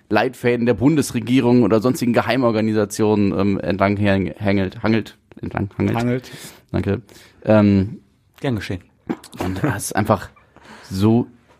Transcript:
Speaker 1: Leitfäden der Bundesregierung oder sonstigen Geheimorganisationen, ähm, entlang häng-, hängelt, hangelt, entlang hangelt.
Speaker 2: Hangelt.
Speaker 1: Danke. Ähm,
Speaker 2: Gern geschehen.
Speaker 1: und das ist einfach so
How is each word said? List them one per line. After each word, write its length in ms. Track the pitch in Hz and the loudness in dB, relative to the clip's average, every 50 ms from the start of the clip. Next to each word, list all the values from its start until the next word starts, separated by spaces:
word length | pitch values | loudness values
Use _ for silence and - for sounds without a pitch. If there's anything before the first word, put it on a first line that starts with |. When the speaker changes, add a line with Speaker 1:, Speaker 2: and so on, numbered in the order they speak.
| _ - | _ -2
Speaker 1:
Leitfäden 560 | 107 107 113 127 123 - - 120 123 120 117 | 0 0 0 -2 -4 -4 -2 -2 0 0 2
der 80 | 123 117 | 0 0
Bundesregierung 920 | 98 120 147 165 143 123 - - 120 107 117 127 135 120 120 123 123 117 | 2 2 2 2 2 0 -2 -4 -6 -2 0 2 2 4 4 4 4 4
oder 160 | 92 107 110 | 4 4 2
sonstigen 320 | 98 127 123 - 127 120 110 | 2 2 0 0 0 0 0
Geheimorganisationen, 1160 | 120 - 117 117 131 131 117 107 110 107 110 107 110 101 95 - - 110 104 107 104 101 98 - | 0 0 0 0 0 0 0 2 0 0 0 0 0 0 -2 0 0 2 2 2 2 2 2 0
ähm, 220 | 92 98 101 95 - | 0 0 0 0 -2
entlang 360 | - - 95 92 98 101 101 | -2 -2 -2 0 0 0 0
häng-, 360 | 98 104 101 95 98 92 76 - | 0 0 2 2 0 0 -4 -6
hängelt, 440 | - 104 101 101 101 95 92 - - - | -4 -2 0 0 0 0 -2 -4 -4 -2
hangelt, 340 | 107 113 110 107 - - _ _ - - - | 0 0 0 -2 -6 -12 _ _ -20 -18 -14
entlang 300 | - 90 - - 101 101 - | -10 -8 -6 -6 -6 -6 -4
hangelt. 200 | - 101 101 113 | -4 -2 -2 -2
Speaker 2:
Hangelt. 340 | 117 120 120 123 131 - - - - - - - - _ _ | -2 -2 -2 -4 -4 -6 -10 -18 -18 -20 -20 -20 -20 _ _
Speaker 1:
Danke. 300 | - - - 98 98 - - - - - - - _ _ - | -4 -4 -2 -2 -4 -4 -6 -12 -20 -20 -20 -20 _ _ 0
Ähm, 540 | 107 107 107 104 101 101 98 95 110 170 - _ _ _ _ _ _ _ - | 2 4 4 6 4 4 4 2 0 -4 -12 _ _ _ _ _ _ _ -10
Speaker 2:
Gern 140 | - 139 120 | -6 -6 -6
geschehen. 260 | 101 - - 98 90 - _ _ _ _ - - - - - - - | -6 -6 -8 -10 -12 -12 _ _ _ _ -10 -10 -10 -12 -16 -12 -8
Speaker 1:
und 240 | - 92 92 92 - | -8 -8 -6 -4 -4
das 220 | 143 101 101 - | -4 -4 -4 -8
ist 100 | - - | -6 -4
einfach 340 | - 101 - 110 - - - _ _ _ _ _ _ - - - - - - | -4 -2 0 -2 -2 -4 -10 _ _ _ _ _ _ -20 -20 -20 -20 -14 -10
so 380 | 95 95 101 110 113 120 123 - - _ _ _ _ | -4 0 2 2 2 2 0 -4 -8 _ _ _ _